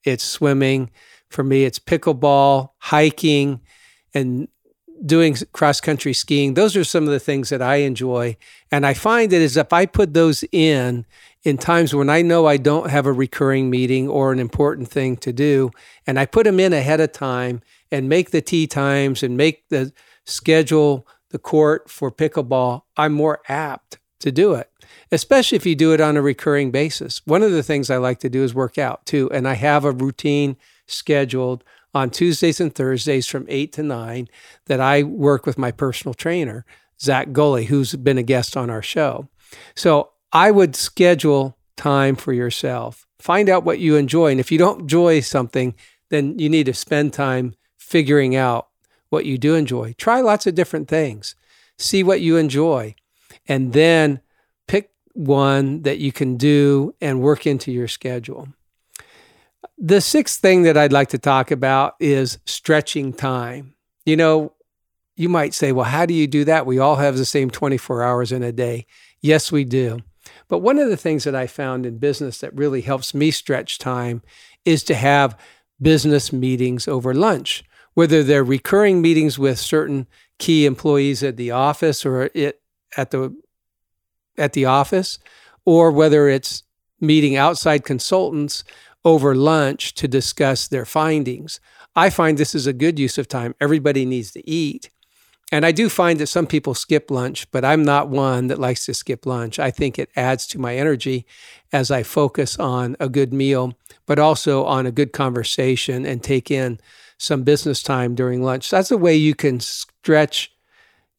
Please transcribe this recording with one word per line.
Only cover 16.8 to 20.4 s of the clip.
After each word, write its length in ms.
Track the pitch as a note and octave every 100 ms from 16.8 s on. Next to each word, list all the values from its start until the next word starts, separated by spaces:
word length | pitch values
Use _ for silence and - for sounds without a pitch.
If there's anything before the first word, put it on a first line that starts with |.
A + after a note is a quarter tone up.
| C3+ D#3
of 100 | D#3
time 480 | - C3+ B2 B2 A#2+ _ _ -
and 160 | C#3+ C3
make 220 | E3 F3+
the 120 | E3+
tee 260 | - F3 D#3
times 560 | C#3+ C#3 C#3 C#3 B2+
and 120 | C3+ B2
make 320 | D#3 D3+ -
the 220 | D3 C3+ _ _ _ -
schedule, 840 | -